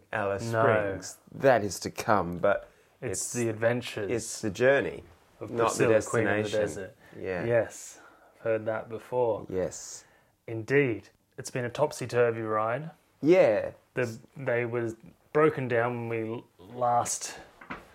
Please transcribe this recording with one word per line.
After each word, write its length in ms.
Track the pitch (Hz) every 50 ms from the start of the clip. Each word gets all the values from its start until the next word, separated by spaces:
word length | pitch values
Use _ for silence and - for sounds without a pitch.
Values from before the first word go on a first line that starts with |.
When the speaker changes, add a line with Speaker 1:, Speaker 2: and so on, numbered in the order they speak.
| _ _ -
Speaker 1:
Alice 380 | 110 104 98 98 101 117 117
Speaker 2:
No. 100 | 113 113 113
Speaker 1:
Springs. 540 | 113 110 107 104 98 95 95 - - - - _ - -
That 300 | - - 135 127 113 104
is 160 | 101 90 -
to 80 | - 95
come, 480 | - - - - 110 98 87 85 87 85
but 320 | 87 101 98 - - - _ _ _ _ _ _
Speaker 2:
It's 100 | 135 120 95 90
Speaker 1:
it's 120 | - - -
Speaker 2:
the 160 | 123 117 113
adventures 640 | 107 107 113 117 123 123 117 - - 120 104 95
Speaker 1:
it's 300 | 120 113 - - - -
the 80 | - 107
journey, 540 | 87 98 123 135 139 139 104 82 - - - - - _ _ _ _ _
Speaker 2:
of 120 | 110 110
Speaker 1:
not 200 | 123 117 113 113 -
the 120 | - 131
Speaker 2:
Priscilla, 160 | 120 110 107
Queen 260 | 104 - - 120 107 101
of 80 | 101 107
the 40 | 107
Speaker 1:
destination. 160 | 104 107 107
Speaker 2:
Desert. 340 | 104 80 78 - 95 - - _ - - - 107
Speaker 1:
Yeah. 260 | 98 95 92 90 80
Speaker 2:
Yes, 540 | 117 120 117 101 - - - - - - - - - - _ _ _ _ _
I've 40 | -
heard 220 | 117 113 110 107
that 240 | 110 110 110 - 117
before. 560 | 113 104 - - 123 127 123 117 104 - - -
Speaker 1:
Yes. 540 | - 92 90 78 - - - - - - - _ _ _ _ _ _ _ _ -
Speaker 2:
Indeed. 640 | 113 113 110 - 131 143 143 127 110 98 - - _ _ _ _ _ -
It's 140 | 127 -
been 140 | - 131 120
a 40 | 120
topsy-turvy 720 | - - 143 151 - - 135 113 120 120 120 120 113 113
ride. 480 | 113 110 110 107 110 113 120 135 156 160 - _ _ _ _ _
Speaker 1:
Yeah. 480 | - 147 175 185 165 123 107 98 - - - - _ _ _
Speaker 2:
The, 240 | 127 127 117 110 - - _ _
they 300 | 151 135 127 120 120 123
was 300 | 117 117 120 117 113 110 - - - - _ _ _ -
broken 340 | 151 156 156 151 - 131 123
down 420 | 123 117 117 123 123 120 117 117
when 180 | 117 113 113 110 113
we 100 | 123 - _ _ _ - 101 120
last 600 | 123 123 120 120 120 117 - - - - - - - - - - - - - - - - -